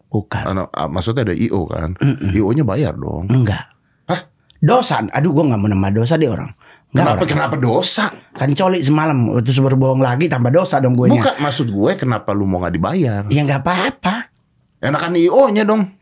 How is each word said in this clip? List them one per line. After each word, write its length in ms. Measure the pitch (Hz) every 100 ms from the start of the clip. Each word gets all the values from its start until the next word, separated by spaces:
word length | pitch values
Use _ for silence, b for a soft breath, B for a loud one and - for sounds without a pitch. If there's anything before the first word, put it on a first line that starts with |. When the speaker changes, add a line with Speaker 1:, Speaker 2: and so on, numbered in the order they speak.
| _
Speaker 1:
Bukan. 320 | 107 - 95
Speaker 2:
Ano-, 240 | - 95 -
ah, 200 | - 78
maksudnya 340 | 87 110 123
ada 140 | 107 80
I 100 | 113
O 140 | 95
kan? 280 | 82 82 80
Speaker 1:
Mm-mm. 380 | 92 139 135 98
Speaker 2:
I 80 | 95
O-nya 240 | 101 139
bayar 320 | 123 107 123 76
dong. 320 | 69 73 95
Speaker 1:
Enggak. 480 | 127 107 - - _ _ _ -
Speaker 2:
Hah? 180 | - - _ _ -
Speaker 1:
Dosa. 480 | 156 254 240 127 107
Aduh, 240 | 127 165
gua 220 | 147 156
nggak 80 | 110
mau 80 | 104
nambah 240 | 95 98
dosa 220 | 104 120 160
deh 100 | 147
orang. 220 | 107 135 - b b b
Enggak, 80 | 135
Speaker 2:
Kenapa, 80 | 175
Speaker 1:
orang. 140 | 98 175
Speaker 2:
kenapa 260 | 147 151 143
dosa? 460 | 123 131 180 - 214 - -
Speaker 1:
Kan 180 | - 135
coli 280 | 139 185 185
semalam, 360 | 135 151 160 139 110 120
terus 220 | 117 131
berbohong 400 | 135 131 131 131
lagi, 260 | 131 123 165
tambah 220 | 131 120
dosa 260 | 156 185 139
dong 140 | 127
gue 140 | 123 123
nya. 140 | 120
Speaker 2:
Bukan, 140 | 113 -
maksud 300 | 147 135 120
gue 240 | 98 117
kenapa 380 | 190 131 110 -
lu 120 | 101
mau 120 | 98 90
nggak 140 | 90
dibayar? 500 | 85 95 180 135 104 101
Speaker 1:
Ya 140 | 143
nggak 180 | 143 139
apa-apa. 720 | 151 185 226 - 175 220 - _ _ _ _ -
Speaker 2:
Enakan 340 | 123 147 170
I 100 | 175 170
O-nya 360 | 240 269 208
dong. 300 | 208 220 190 -